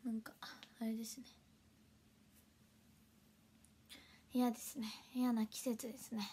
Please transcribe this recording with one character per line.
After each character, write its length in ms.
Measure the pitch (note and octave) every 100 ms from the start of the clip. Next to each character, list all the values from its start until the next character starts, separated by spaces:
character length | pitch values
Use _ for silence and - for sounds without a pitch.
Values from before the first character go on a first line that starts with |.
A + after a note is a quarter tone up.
な 80 | B3
ん 80 | A3
か、 160 | - - - - - -
あ 20 |
れ 100 | A3+ A3+
で 80 | A3+
す 160 | -
ね。 40 | B3 - - - - - - - - - - - - - - - - - - - - - - - - - - - - - -
嫌 180 | B3 B3
で 60 | A3+
す 200 | - -
ね。 120 | A3 - - B3+
嫌 160 | B3
な 160 | A#3 A3
季 140 | -
節 260 | C4 A3+ A#3+
で 100 | A#3+
す 140 | -
ね。 180 | A3+ G3